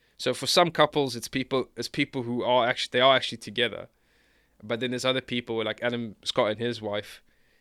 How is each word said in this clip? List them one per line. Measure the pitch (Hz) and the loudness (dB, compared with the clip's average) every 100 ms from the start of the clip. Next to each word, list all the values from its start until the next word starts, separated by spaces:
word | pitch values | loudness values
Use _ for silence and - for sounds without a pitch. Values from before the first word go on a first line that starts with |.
| _ - | _ -8
So | - | -4
for | 123 135 | -4 2
some | - 175 | 4 4
couples, | 160 151 156 135 117 | 4 4 4 0 -2
it's | - | -6
people, | 135 127 131 - - | -6 -2 -2 -2 -6
it's | 120 | -6
people | - 143 135 | -2 -2 -2
who | 117 120 | -4 -2
are | 104 123 117 | 2 4 4
actu-, | - - | 0 0
they | 123 | 4
are | 131 131 | 6 6
actually | - 117 | 2 -8
together. | - 107 120 101 - _ _ _ _ _ _ _ | -8 -2 -2 -2 -14 _ _ _ _ _ _ _
But | 107 117 | -8 -4
then | 127 | -4
there's | 123 127 | -2 0
other | 131 | -2
people | - 123 120 113 | -2 -6 -4 -4
where, | |
like, | 107 107 | -4 -2
Adam | 120 120 117 95 | -4 -4 -6 -10
Scott | - - 107 | -6 0 0
and | 107 | 0
his | 120 110 | -4 -4
wife, | 107 101 - - _ _ _ _ | -4 -6 -6 -14 _ _ _ _